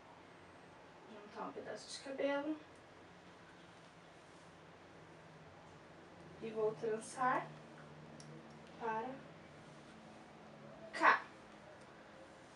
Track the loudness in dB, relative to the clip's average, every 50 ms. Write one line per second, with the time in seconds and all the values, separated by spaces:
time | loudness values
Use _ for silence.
0 | -16 -14 -14 -14 -14 -14 -14 -14 -14 -14 -14 -14 -14 -14 -14 -14 -14 -14 -14 -14
1 | -12 -12 -10 -10 -10 -8 -6 -4 -4 -2 -2 -4 -4 -4 -4 -4 -4 -6 -6 -6
2 | -4 -2 2 4 6 6 6 6 6 4 2 0 -2 -12 -16 -16 -16 -16 -16 -16
3 | -16 -16 -16 -16 -16 -16 -16 -16 -16 -16 -16 -16 -14 -16 -14 -14 -16 -16 -16 -16
4 | -16 -16 -16 -16 -16 -16 -16 -16 -16 -16 -16 -16 -16 -16 -16 -16 -16 -16 -14 -14
5 | -14 -14 -14 -14 -14 -14 -14 -14 -14 -14 -14 -14 -14 -14 -14 -14 -14 -14 -14 -14
6 | -14 -14 -12 -12 -12 -10 -8 -4 -2 0 4 8 8 8 8 6 4 4 4 4
7 | 2 0 4 8 8 8 8 8 4 2 -6 -10 -10 -12 -12 -12 -12 -12 -12 -12
8 | -12 -12 -12 -12 -10 -10 -10 -10 -10 -10 -12 -12 -12 -12 -6 0 4 4 4 6
9 | 4 2 0 -4 -6 -10 -12 -14 -14 -14 -14 -14 -14 -14 -14 -14 -14 -14 -14 -14
10 | -12 -14 -14 -14 -14 -14 -14 -14 -14 -12 -12 -12 -12 -10 -10 -10 -8 -4 4 10
11 | 12 12 12 12 8 0 -10 -12 -14 -14 -14 -14 -12 -12 -12 -12 -12 -14 -14 -14
12 | -14 -14 -12 -12 -12 -12 -14 -14 -14 -12 -6